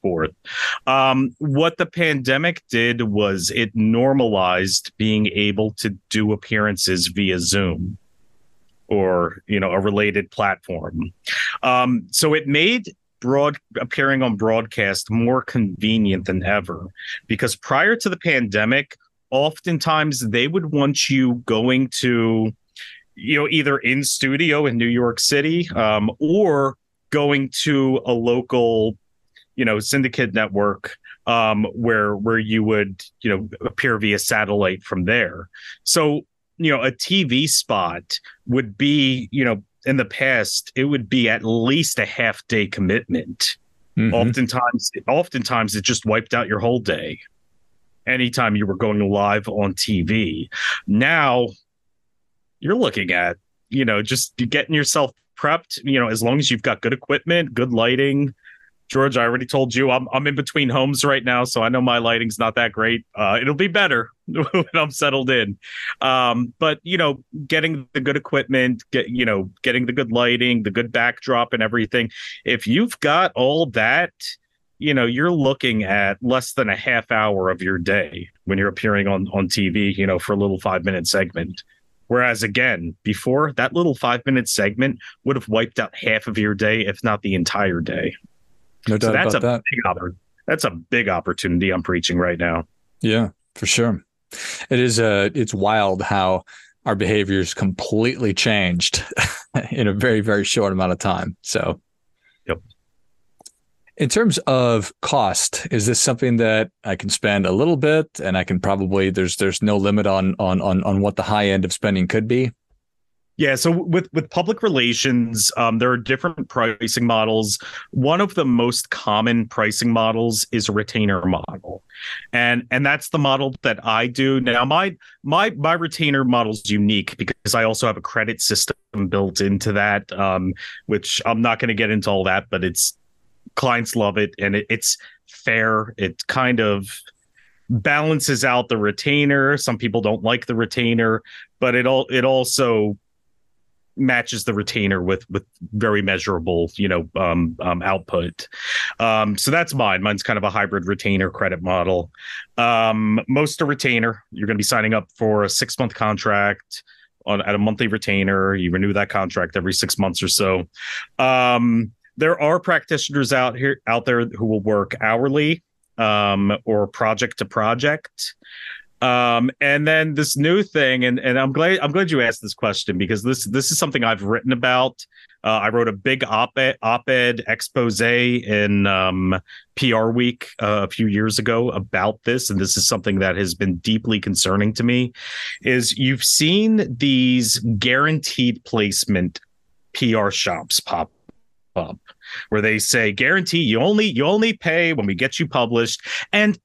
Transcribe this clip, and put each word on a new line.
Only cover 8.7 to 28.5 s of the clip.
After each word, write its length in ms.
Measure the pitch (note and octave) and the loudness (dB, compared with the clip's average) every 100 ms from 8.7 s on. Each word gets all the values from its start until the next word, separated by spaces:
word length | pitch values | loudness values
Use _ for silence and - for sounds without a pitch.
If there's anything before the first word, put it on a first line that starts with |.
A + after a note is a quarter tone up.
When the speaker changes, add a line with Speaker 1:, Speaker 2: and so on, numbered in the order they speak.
| _ - | _ -2
Speaker 1:
or, 540 | G2+ F#2+ F2+ E2+ - - | 0 2 2 0 -4 -2
you 120 | G2+ | 0
know, 120 | F#2+ | 2
a 80 | F#2 | 0
related 520 | G2+ G2+ G#2 G2+ F2+ | 0 2 2 0 -4
platform. 800 | - G2+ F#2 - F2 E2+ E2+ F2+ - - - - - | -2 -2 -2 -6 -8 -6 -6 -8 -10 -8 -4 -4 -4
Um, 440 | B2+ B2+ B2+ A#2+ F2 | 0 2 2 0 -2
so 220 | - D#3+ | 0 2
it 140 | D3+ C#3+ | 2 2
made 480 | D3 F3 A#3+ F#3+ - _ _ | 2 2 0 -4 -16 _ _
broad-, 380 | B2 C#3 D3 C#3+ _ - | 0 2 2 -2 _ -8
appearing 400 | B2 - C#3 C3+ | -6 0 0 2
on 140 | B2+ G#2 | 0 0
broadcast 760 | A2 A2+ A2 - G2 F#2+ - | 2 2 0 -2 -2 -2 -2
more 320 | A2 A#2 C3 | 0 2 0
convenient 840 | - B2+ G#2 F2 G#2+ A2 G#2 F#2 F#2+ | 0 0 -2 0 0 2 2 0 0
than 180 | F#2 | -2
ever, 420 | F2+ G#2 F2+ E2+ F#2 - - - - | 0 -2 -2 -10 -12 -16 -14 -14 -6
because 300 | A#2 B2 - | -2 -2 -4
prior 400 | - C#3 G3 A#3 | -2 2 2 2
to 120 | G#3 | -2
the 60 | F3+ | -4
pandemic, 800 | E3+ C3+ A2+ G#2 A2 C3+ C#3+ - _ _ _ | 0 0 0 0 2 0 -2 -12 _ _ _
oftentimes 920 | C3+ D3+ D#3 - D#3+ E3 D#3 D3+ B2+ A#2 | 0 0 -2 -4 -2 0 0 0 -2 -2
they 180 | A#2 C3+ | 0 2
would 240 | F#3 D#3+ | 0 -2
want 380 | C#3+ C#3 C#3 - | 0 0 0 0
you 240 | C3+ B2+ A#2+ A#2+ | 2 2 0 0
going 440 | A2 A#2+ C3 C3 - | 0 2 2 0 -2
to, 560 | B2+ A#2 A2+ A2 A2 A2 _ - - - _ - | 0 2 2 2 0 -4 _ -20 -20 -20 _ -12
you 240 | G#2+ D3 | -2 0
know, 80 | D3 | 2
either 300 | D#3+ C#3+ C#3 | 0 0 0
in 240 | A#2+ C3+ | 0 0
studio 640 | C#3 - C3+ C#3 E3+ D3 D3 | -2 -2 -2 0 0 2 0
in 100 | A#2 | 0
New 80 | A#2 | 0
York 340 | A#2+ A#2+ A#2 | 2 0 0
City, 480 | - C#3+ D3+ E3+ F3 - | 0 0 0 -2 -2 0
um, 340 | A2 G#2+ G#2+ - | 2 2 0 -2
or 580 | D3+ F#3+ G3 C#3+ C3+ - _ _ _ | 0 2 2 2 0 -4 _ _ _
going 400 | D3 C#3+ C#3+ C3+ - | 0 2 0 -2 -4
to 360 | D#3 C#3 C3+ C3 - | 0 2 2 0 0
a 80 | |
local, 840 | A#2+ A#2 A#2+ B2 | 0 2 0 0